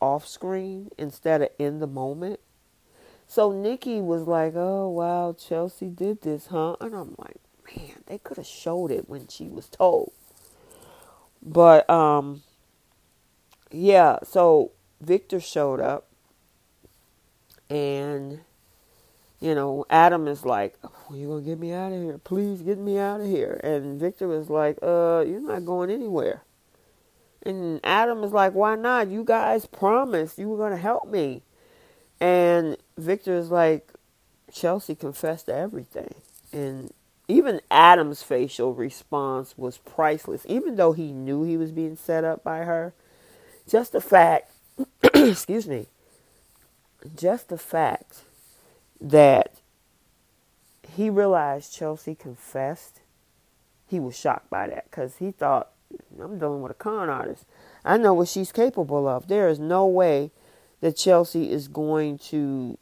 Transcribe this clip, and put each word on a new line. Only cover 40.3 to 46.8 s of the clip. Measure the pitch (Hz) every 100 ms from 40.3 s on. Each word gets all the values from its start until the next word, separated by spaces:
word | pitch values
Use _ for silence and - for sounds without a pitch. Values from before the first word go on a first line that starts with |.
| - -
even | 233 349 220
though | 170
he | 160 156
knew | 135 131 143
he | 165 165
was | 160
being | 160 160 160
set | - 165
up | 160 160
by | - 160
her. | 170 165 170 - _ _ _ _ _ - -
Just | 220 240
the | -
fact, | - 185 165 160 - _ _ -
<clears throat> | 269 _ -
excuse | 285 269 185 - 214 208
me, | 131 - _ _ _ _ _ _ _ _ _